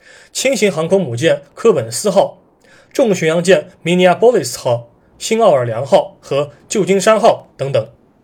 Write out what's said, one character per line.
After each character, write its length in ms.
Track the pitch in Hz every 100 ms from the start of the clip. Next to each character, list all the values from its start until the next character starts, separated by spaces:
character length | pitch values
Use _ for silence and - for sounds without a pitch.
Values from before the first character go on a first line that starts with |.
| _ - _
轻 240 | - 262 254
型 160 | 208
航 160 | 151 165
空 120 | 196
母 160 | 143 117
舰 280 | 165 - -
“科 180 | - 233
本 200 | 156 113
斯 180 | - 208
号”， 320 | 185 - - _ _ _ _ _
重 220 | - 233
巡 140 | 190 160
洋 160 | 170
舰 240 | 175 160 - _
明 160 | 165 180
尼 80 | 180
阿 80 | 175
波 200 | 226 220
利 80 |
斯 140 | 123 -
号、 320 | 131 117 - _ _ _
新 200 | - 220
奥 100 | 214
尔 120 | 139
良 220 | 120 110 131
号 320 | 185 - -
和 320 | - 139 147 - -
“旧 160 | 226
金 160 | 170 196
山 200 | 196 220
号” 300 | 220 - - -
等 140 | 135
等， 180 | - - _ _ _